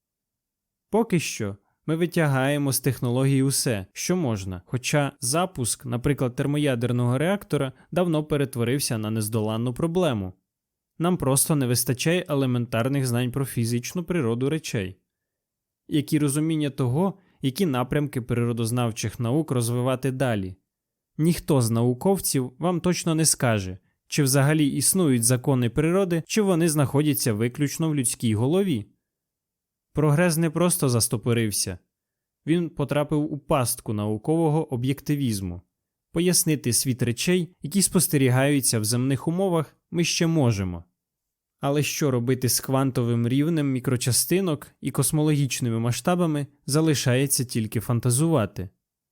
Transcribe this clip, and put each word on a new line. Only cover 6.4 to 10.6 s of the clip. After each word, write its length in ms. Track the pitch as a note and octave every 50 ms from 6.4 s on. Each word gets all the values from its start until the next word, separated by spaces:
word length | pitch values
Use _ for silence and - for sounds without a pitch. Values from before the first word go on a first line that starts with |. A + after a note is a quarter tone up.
| C#3 C#3 D3 D3+ D3 C#3+ B2+ A#2 B2 A#2+ B2 B2 A#2+ A#2+ B2+ C3+
реактора 540 | D3+ F3+ G3+ G3 - - - C#3+ C#3 C3 - _ - _
давно 320 | - E3+ F#3 F3+ D#3 D3+ D3+
перетворився 760 | D3+ D#3+ C#3 C#3 B2 - A#2 A#2 A#2 C3 D3 - - B2+ G#2+
на 120 | G#2+ G#2+
нездоланну 640 | A2 A2 G#2 G#2+ A2+ A2+ G#2+ A2 A2 A2+ A#2+ B2+ A#2+
проблему. 580 | - D#3+ E3 E3 F#3 F3+ D#3 B2 G#2 F#2+ F#2 - _ _ _ _ _